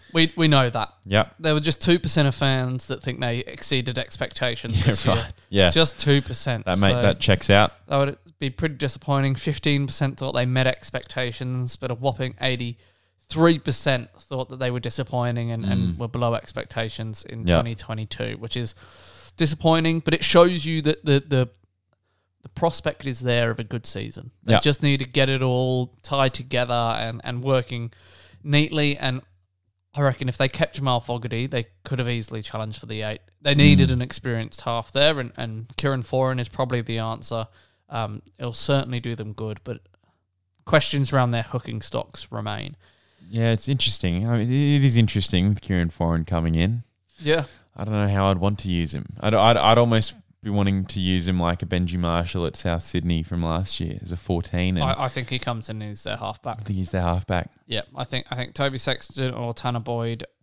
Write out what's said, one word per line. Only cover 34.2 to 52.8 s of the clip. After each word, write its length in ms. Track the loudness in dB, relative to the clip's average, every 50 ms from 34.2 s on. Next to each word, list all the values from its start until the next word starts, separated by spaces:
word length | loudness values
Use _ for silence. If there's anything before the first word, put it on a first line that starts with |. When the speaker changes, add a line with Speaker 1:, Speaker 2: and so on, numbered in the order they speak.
| -4 -2 -2 -2 -4 -6 -10 -10
Speaker 1:
half 320 | -6 -4 -4 -4 -4 -4
there, 260 | 0 2 4 4 2 0
and, 140 | -4 -8 -8
and 300 | -8 -8 -8 -8 -10 -12 -12 -6
Kieran 280 | -4 -2 -2 -2 -2 -4
Foran 340 | -2 0 0 0 0 0 -2
is 100 | -6 -6
probably 320 | -4 -4 -4 -2 -2 -4
the 180 | -4 -4 -6 -6
answer. 500 | -4 -6 -8 -8 -8 -6 -6 -6 -6 -8 _ _ _ _ _ _ _ -10
Um, 340 | -8 -6 -6 -6 -8 -12 -16 -18 _ -10
it'll 140 | -10 -8
certainly 480 | -6 -4 0 2 2 2 0 -2 -6 -6
do 160 | -6 -6 -8
them 160 | -8 -10 -10
good, 260 | -10 -8 -8 -8 -8 -10 -10
but 160 | -12 -12 -12 _ _ _ _ _ _ _ _ _ _ _ _ _ _ _ _ -2
questions 480 | 4 4 4 4 4 0 0 0 2
around 200 | 2 2 2 2
their 100 | 0 -2
hooking 400 | -4 -4 -6 -6 -6 -6 -10 -10
stocks 480 | -8 -6 -6 -8 -8 -8 -14 -18 -14 -10
remain. 460 | -10 -8 -8 -6 -8 -8 -10 -12 -14 -18 _ _ _ _ _ _ _ _ -14 -6
Speaker 2:
Yeah, 220 | -2 0 2 2
it's 180 | 2 2 0 0
interesting. 600 | 0 0 2 0 0 0 0 0 0 0 0 0
I 100 | 0 0
mean, 140 | 2 2
it 320 | 2 2 4 4 4 4 4
is 120 | 6 6
interesting 520 | 6 4 4 4 0 0 2 2 4 4 4
with 120 | 2 0
Kieran 300 | 0 0 0 0 0 0
Foran 340 | 0 0 0 0 0 0 0
coming 300 | 0 -2 0 0 2 2
in. 300 | 2 2 2 0 -2 -6 _ _ _ _ _ _ -6
Speaker 1:
Yeah. 280 | -2 0 0 0 0 -4 -12 -20 _ _ _
Speaker 2:
I 60 | -10
don't 120 | -6 -4 -2
know 120 | 0 0
how 200 | 2 2 2 4 2
I'd 80 | 2 2
want 220 | 0 0 -2 -2
to 100 | -2 -2
use 240 | 0 0 0 -2 -4
him. 120 | -6 -8 -10 -10 -6
I'd, 160 | -2 2 4
I'd, 220 | 6 6 6 6
I'd 220 | 6 6 6 6 6
almost 360 | 6 4 4 2 0 -2 -6 -12 -20 _ _ _ -6
be 60 | -2
wanting 340 | 0 0 2 2 0 0 -2
to 160 | -4 -4 -2
use 260 | 0 0 0 0 0
him 140 | 0 0 0
like 200 | 0 0 0 -2
a 60 | -4
Benji 320 | -2 -2 0 0 0 -2 -2
Marshall 480 | 0 0 0 0 -2 -2 -2 -4 -4
at 80 | -4 -4
South 320 | -4 -4 -2 -2 -4